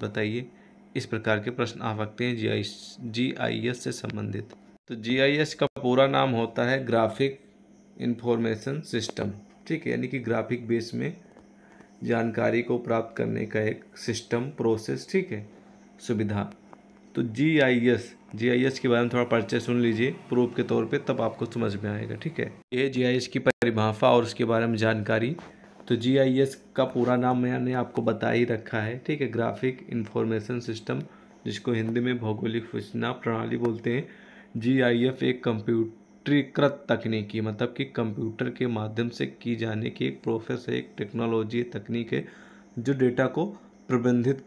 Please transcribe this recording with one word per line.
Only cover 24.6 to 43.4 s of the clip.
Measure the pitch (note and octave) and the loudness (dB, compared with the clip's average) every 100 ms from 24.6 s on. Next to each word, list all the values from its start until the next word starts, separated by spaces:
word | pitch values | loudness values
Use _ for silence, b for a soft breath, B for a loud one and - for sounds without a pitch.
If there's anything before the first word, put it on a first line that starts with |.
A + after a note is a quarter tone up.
| A#2 | 2
में | A2 | 2
जानकारी। | A2 A2 G#2 A2 A#2+ E3+ B B B B - | 2 2 2 0 0 -4 B B B B -2
तो | A#2 | 0
जीआईएस | B2 C3+ C3+ C3 C3+ - - - | 4 4 6 4 2 0 -8 0
का | |
पूरा | B2+ B2+ A#2+ B2 | 0 2 2 4
नाम | B2+ B2+ | 4 2
मैंने | B2 B2+ B2 | 2 0 0
आपको | B2+ A#2 - | -2 -2 -2
बता | - G#2 A#2 | 0 0 2
ही | A#2 A#2+ | 2 2
रखा | A2 - A#2 | 0 -2 -4
है, | G#2+ B2+ - | -2 -4 -4
ठीक | D3 | -2
है, | B2 | -2
ग्राफिक | A#2 A2+ - C3 B2+ - | 0 -2 0 -4 -4 -6
इन्फॉर्मेशन | A#2 G#2 A#2+ A2+ A2 G#2+ A#2+ | -6 -2 -2 0 -2 -4 -6
सिस्टम, | A#2+ G#2+ - C3+ D3 B B B C3 | -6 -8 -6 -6 -6 B B B -8
जिसको | G#2 B2+ | -6 -2
हिंदी | A2+ A2+ A#2+ | 0 0 0
में | B2 B2 | 0 0
भौगोलिक | A2 G#2+ A#2 A2+ A2+ | -2 -2 -2 -4 -4
सूचना | A2+ G#2+ A#2 A#2+ | -8 -6 -4 -4
प्रणाली | B2 A#2+ A2+ A#2 A#2+ | -2 -2 -2 0 0
बोलते | A#2 A2+ A#2+ | 0 -2 -2
हैं। | B2 - B B B B A#2+ | -2 -4 B B B B -2
जीआईएस | A#2 C3 B2 A#2 B2+ B2+ | 2 4 4 4 2 2
एक | C3 B2+ | 0 0
कंप्यूटरीकृत | B2 A2 G#2+ A2+ A2+ - - - C#3+ C#3+ - - C#3+ - - | 0 0 2 2 0 -4 -20 -8 2 2 2 2 2 2 -2
तकनीकी, | A2+ A2+ A2 G#2 A2 | 0 0 -2 -2 -4
मतलब | A2 G#2 B2 - | -2 -2 -4 -2
कि | C3+ | -6
कंप्यूटर | - A2+ G#2+ A2 - B2 | -2 -4 -2 -6 -4 -4
के | - B2 | -2 -2
माध्यम | A2 G#2+ A2 A#2+ | -2 -4 -2 -4
से | - C3 | -4 -6
की | - A#2+ A2+ | -6 -4 -2
जाने | A2+ G#2+ A#2+ | -2 -2 -4
की | - B2+ | -4 -4
एक | - | -4
प्रोसेस | A#2 A2+ A2 B2 - | -4 -4 -4 -8 -4
है, | B2 | -6
एक | - - | -6 -10
टेक्नोलॉजी, | G2+ A#2 A2+ A2+ G#2+ A#2+ | -8 -4 0 0 0 -2
तकनीक | A#2+ A2+ G#2 A#2 A2+ | -4 -6 -6 -6 -2
है, | C3+ - B B B B B2 | -4 -4 B B B B -6
जो | A#2+ | 0
डेटा | C3+ B2 B2+ C3 | 2 2 4 0
को | D3+ | 0